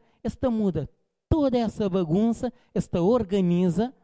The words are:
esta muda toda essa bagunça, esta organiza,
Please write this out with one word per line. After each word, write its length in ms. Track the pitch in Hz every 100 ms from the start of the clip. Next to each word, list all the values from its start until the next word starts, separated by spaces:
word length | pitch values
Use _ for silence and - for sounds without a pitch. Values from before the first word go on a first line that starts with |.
| _ _
esta 260 | 226 - 262
muda 400 | 220 196 156 127 _ _ _ -
toda 240 | 330 277 240
essa 320 | 220 - 202
bagunça, 640 | 190 160 185 233 220 240 - _ 190
esta 260 | - 185
organiza, 880 | 180 247 185 202 180 175 180 165 247 -